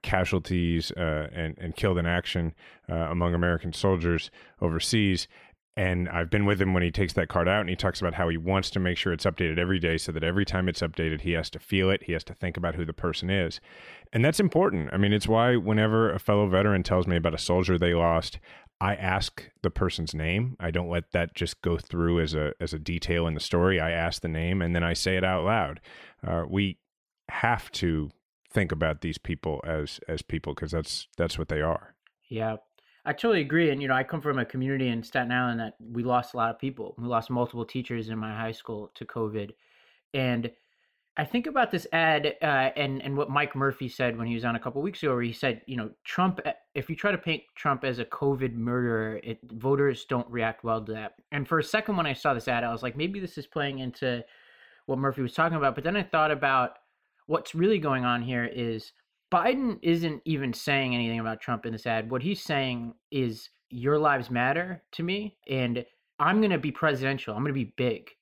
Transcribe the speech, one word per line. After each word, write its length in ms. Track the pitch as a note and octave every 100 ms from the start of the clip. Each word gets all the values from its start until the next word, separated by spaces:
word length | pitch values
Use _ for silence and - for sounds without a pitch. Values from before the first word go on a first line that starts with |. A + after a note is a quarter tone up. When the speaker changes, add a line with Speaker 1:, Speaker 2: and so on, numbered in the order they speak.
Speaker 1:
casualties, 880 | - F#2+ F2+ F#2 - F2+ E2+ E2+ -
uh, 360 | - E2 D2+ D2+
and, 260 | - D#2+ -
and 180 | F2 -
killed 220 | G#2 F2
in 80 | E2+
action, 480 | F2 - F#2 E2 - - - -
uh, 40 |
among 400 | E2 E2 E2+ F2
American 400 | E2+ F2 E2+ F2
soldiers 560 | - G2 F#2 E2+ E2 - - - _
overseas. 680 | F2+ E2 - A2+ G2+ F2+ - - - _ _ -
And 320 | F#2 F2+ F2+
I've 200 | E2+ E2+
been 160 | G#2
with 160 | G2+ G2
him 140 | F#2+
when 80 | F#2
he 80 | F2
takes 220 | D#2+ F2+
that 160 | - E2
card 180 | - E2+
out, 140 | G#2
and 100 | F2+
he 60 | F2+
talks 240 | F#2+ -
about 140 | F2+
how 140 | E2 E2+
he 80 | E2
wants 320 | E2+ F#2+ -
to 100 | G2
make 180 | F2+ E2+
sure 140 | F#2+
it's 120 | E2+
updated 340 | G2 E2 F2 D#2+
every 200 | F2 F#2+
day 180 | E2+ E2
so 140 | -
that 140 | D#2
every 200 | E2 F#2
time 240 | G2 F#2+ F#2
it's 120 | E2
updated, 400 | E2 D#2+ D#2+ D#2
he 120 | D#2+
has 160 | E2 D#2
to 100 | -
feel 280 | - G2 F#2+
it. 140 | G2
He 120 | -
has 100 | E2
to 100 | -
think 220 | - F2+ F2
about 180 | F2
who 100 | D#2+
the 80 | D#2+
person 380 | - F2 - F2+
is. 300 | G2 E2 - - - - - -
And 120 | A2+
that's 160 | C3+ D#3+
important. 500 | G3 D#3+ G3 F2+ D2
I 40 | F#2+
mean, 160 | G2+
it's 160 | G#2 -
why 260 | A2+ A#2+
whenever 560 | B2 F#2+ G#2+ G#2+ A2+ A2
a 80 | F#2
fellow 300 | - G#2 G#2
veteran 340 | F#2 G#2 G2
tells 240 | F2 F#2 F2+
me 100 | F2
about 180 | E2
a 40 | D#2
soldier 400 | - F2+ F2+ F2+
they 160 | F2
lost, 460 | E2+ E2+ E2 - - - - - _
I 160 | F#2+ G2+
ask 540 | F#2+ F#2+ - - - _
the 80 | F2+
person's 440 | - F#2 - D#2+
name. 420 | D#2 D#2+ F#2 B2+ -
I 140 | F2
don't 160 | E2+ F2
let 240 | E2+ -
that 240 | F2+ E2 -
just 260 | E2+ -
go 160 | F2 E2+
through 440 | - F2 E2+ E2+
as 120 | D#2
a, 200 | D#2 D2 -
as 160 | D#2+
a 40 | D2+
detail 480 | D2+ E2+ - E2+ E2
in 60 |
the 60 | D2+
story. 380 | - F2 F#2 F#2
I 140 | D#2+
ask 280 | E2+ E2 -
the 80 | E2+
name, 320 | D#2+ E2+ F#2+
and 140 | E2+
then 80 | E2+
I 120 | E2+
say 220 | E2 F#2 F#2
it 60 |
out 220 | F#2 F#2
loud. 360 | F2+ A2+ D#2 D3 - - - _ F2
Uh, 160 | E2+ E2
we 300 | F#2+ G2 F2 _ _ _ _ -
have 420 | - A#2 A#2 -
to 380 | - F2 D#2 D2+ _ _ _ _
think 220 | - F2+
about 300 | D#2+ D#2+ D2
these 160 | E2 D2+
people 420 | - E2+ E2 D2
as, 360 | - D#2 C#2+ - -
as 140 | D#2
people, 340 | - D#2+ D2+ C#2+
'cause 160 | D#2
that's, 340 | E2 D2+ - - -
that's 220 | E2+ -
what 80 | D#2+
they 140 | D#2
are. 340 | D#2 - - _ _ _ _
Speaker 2:
Yeah. 280 | A2 A2 G#2+ _ _ _ _ -
I 40 |
totally 280 | D3 A#3 G3
agree. 300 | C#3 D#3+ E3
And, 100 | C#3
you 80 | C#3
know, 60 |
I 100 | C3
come 160 | B2+ D#3+
from 180 | D3 C3
a 60 |
community 440 | A2+ C3 C3 C3+ B2+
in 140 | A2+
Staten 300 | A2 C3 A#2+
Island 260 | B2 B2 A#2
that 160 | A2 -
we 220 | A#2 A#2+
lost 320 | A#2+ B2 A#2+
a 20 | B2
lot 140 | A2+
of 80 | A2+
people. 360 | C3+ C3 G2+ -
We 100 | A#2
lost 220 | A#2 -
multiple 340 | B2 A#2+ A#2
teachers 460 | A2+ C3 B2 A#2 A2
in 80 | A2
my 180 | A2 G#2+
high 160 | A2+
school 380 | A2+ - G#2+ G#2 -
to 100 | A2+
covid. 460 | A#2+ A2 G#2+ G2+ - _ _ _ _ _
And 380 | C#3 B2+ A#2+ A#2 - _ _ _ _ _ -
I 80 |
think 220 | D3+ A#3+ D4+
about 240 | C4+ A#3+
this 160 | F#3 -
ad, 440 | E3 D#3+ D3+ D3 -
uh, 280 | D3+ C#3 C3 C#3+
and, 260 | C#3 C3+
and 140 | C#3 C#3
what 140 | C#3+
Mike 260 | C#3 D3 C3+
Murphy 320 | C3+ C3+ B2+
said 300 | - B2 A#2
when 80 | A2+
he 80 |
was 100 | A#2
on 120 | A#2 A#2
a 40 |
couple 220 | B2+ C#3
weeks 200 | E3+ -
ago, 120 | D3+
where 80 | B2
he 100 | A#2+
said, 300 | A2+ C3+ A2 -
you 120 | B2+
know, 120 | G#2+ -
"Trump, 360 | - - F#3 F#3
uh, 80 | D3+ - _
if 160 | C#3+ C3+
you 60 | D#3
try 140 | G#3
to 60 | F3+
paint 260 | E3+ D#3 - -
Trump 260 | D3+ C3
as 160 | C3+ B2
a 60 |
covid 480 | A2+ - C#3 C3+ C3
murderer, 680 | A#2 A#2 B2 A#2+ A2+ A2 A2
it, 140 | A#2+ A2+ -
voters 500 | A2+ C3 C#3 C#3+ A#2+
don't 260 | - B2+ A#2+
react 320 | A#2 A2+ -
well 220 | A#2 A2+
to 80 | G#2+
that." 220 | A2 G#2+ _ _
And 160 | C#3+ C3+
for 120 | D#3+
a 40 |
second, 320 | D3+ A3 G#3+ F#3
when 100 | D#3
I 60 |
saw 220 | C3 D3+
this 120 | B2 C3
ad, 160 | A#2+
I 80 | A#2
was 120 | A2+
like, 120 | B2+
"Maybe 260 | B2+ E3+ G3
this 180 | F#3 -
is 80 | C3+
playing 320 | D#3 C#3 C3+
into 440 | B2+ - C3 A#2+ - - _ - - _
what 140 | - C3
Murphy 240 | C3+ C3
was 100 | B2
talking 240 | - E3 D#3+
about." 180 | C#3
But 80 | C3+
then 120 | D#3 G3+
I 60 |
thought 280 | - D#3+ D#3
about 420 | C#3 C#3 C3 B2 - _ _ _ _ -
what's 280 | D#3+ -
really 240 | E3 F#3+ G#3
going 260 | D3+ C3
on 160 | B2 A#2+
here 220 | A#2+ B2
is 480 | A#2+ B2+ A#2 A2 - _ _ _ _
Biden 480 | F3+ G3+ C4 B3+ F#3+
isn't 400 | E3+ E3+ E3 D3
even 300 | - D3+ C3
saying 400 | A#2 - C#3 C3
anything 260 | A#2+ A#2 A#2
about 200 | A2+ A2
Trump 260 | - A#2 A#2
in 60 |
this 120 | A2
ad. 260 | A#2+ A2+ A2+
What 120 | B2+
he's 200 | D#3+ G3+
saying 520 | - C#3+ C3 B2 A#2 - _
is, 400 | C#3+ B2 A2+ - _ _
"Your 300 | B2 C3 D3+
lives 320 | D3+ C#3 A#2+
matter 540 | A#2+ B2+ D3+ F3+ F3 _
to 100 | -
me, 340 | E3+ G3 G#3 _ -
and 340 | C3 B2 A#2+ A#2 _ _ -
I'm 220 | D3 G3+
gonna 180 | G#3+ E3
be 120 | D3
presidential. 640 | - D#3 C3 C3+ C3+ -
I'm 80 | G#2+
gonna 100 | D3
be 220 | C3+ A2+ -
big. 320 | B2 A2 - _